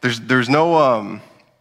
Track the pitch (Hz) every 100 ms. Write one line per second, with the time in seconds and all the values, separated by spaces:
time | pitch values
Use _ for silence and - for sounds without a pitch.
0 | 123 113 113 127 120 147 170 165 135 113
1 | 101 104 - _ _ _